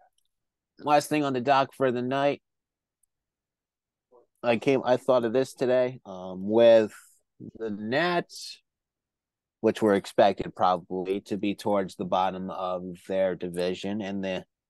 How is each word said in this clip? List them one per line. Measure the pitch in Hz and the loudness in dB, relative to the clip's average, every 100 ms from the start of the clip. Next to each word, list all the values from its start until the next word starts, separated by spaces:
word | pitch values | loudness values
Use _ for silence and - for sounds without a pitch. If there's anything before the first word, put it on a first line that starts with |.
| _ _ _ _ _ _ _ - | _ _ _ _ _ _ _ -10
Last | 143 147 - | 2 2 4
thing | 151 | 0
on | 143 | 0
the | 127 | 0
dock | 123 135 139 - | 2 2 2 0
for | 135 | 0
the | 120 | 0
night. | 123 135 143 - _ _ _ _ _ _ _ _ _ _ _ _ _ _ _ _ _ _ _ _ | -2 0 0 -2 _ _ _ _ _ _ _ _ _ _ _ _ _ _ _ _ _ _ _ _
I | 120 117 | -2 0
came, | 143 135 - | 2 0 2
I | 123 | 0
thought | - 127 117 | 2 0 2
of | |
this | 123 135 | 0 -2
today, | - 123 127 127 131 - | -2 0 2 0 -4 -14
um, | 92 92 92 101 | -14 -12 -10 0
with | 110 117 113 107 - - _ _ - - - | 6 8 8 4 -4 -20 _ _ -20 -20 -12
the | 113 | -10
Nats, | 104 107 135 175 175 165 - - - _ _ _ _ _ _ _ _ _ _ | -8 -4 -2 0 -2 -4 -12 -18 -20 _ _ _ _ _ _ _ _ _ _
which | 110 - | -2 2
were | 110 | 2
expected | 101 - - 104 95 87 - | 2 0 2 2 2 -6 -2
probably | 95 90 - 92 92 98 | 0 0 -4 -6 -4 -6
to | - 101 | -6 -6
be | 104 | -4
towards | 98 110 101 92 - | -4 -2 -2 -4 -8
the | 92 | -4
bottom | 95 95 92 95 | 0 -2 -4 -10
of | 85 92 92 92 87 - | -8 -6 -6 -8 -12 -6
their | 95 95 87 | -2 0 -2
division, | 90 87 90 92 98 104 | -6 -4 -4 -4 -6 -6
and | 98 98 | -6 -6
the | 95 90 - _ | -6 -8 -10 _